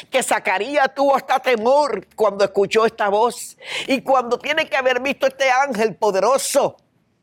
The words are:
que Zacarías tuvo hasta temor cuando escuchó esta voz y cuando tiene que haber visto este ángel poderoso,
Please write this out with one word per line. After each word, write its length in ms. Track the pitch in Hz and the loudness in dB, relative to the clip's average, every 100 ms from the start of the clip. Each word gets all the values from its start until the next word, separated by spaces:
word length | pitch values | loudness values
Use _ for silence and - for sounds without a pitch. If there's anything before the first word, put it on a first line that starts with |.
| - | -4
que 140 | 262 | -4
Zacarías 720 | - 220 214 190 240 285 262 277 | 0 -2 -2 -4 -2 0 0 0
tuvo 180 | 277 | 2
hasta 240 | 269 - 262 | 2 0 -2
temor 680 | 262 233 226 285 285 202 - - | 0 0 2 2 2 -2 -8 -2
cuando 300 | 208 196 196 | 0 2 0
escuchó 400 | 202 196 220 220 | 2 0 2 2
esta 240 | 220 208 | 0 0
voz 480 | 208 233 - - - - - - | 2 0 -2 -14 -18 -12 -10 -4
y 120 | 254 | -2
cuando 380 | - 262 240 240 | 0 0 0 -4
tiene 300 | 262 311 302 | -4 -4 -2
que 80 | 285 | 0
haber 240 | 254 247 | 0 0
visto 260 | 269 - 269 | -2 -2 -2
este 240 | - 269 | 0 0
ángel 460 | 254 285 214 226 160 | 2 0 0 -2 0
poderoso, 800 | 214 190 208 269 - 277 180 - _ _ _ _ | -2 0 2 0 0 0 0 -4 _ _ _ _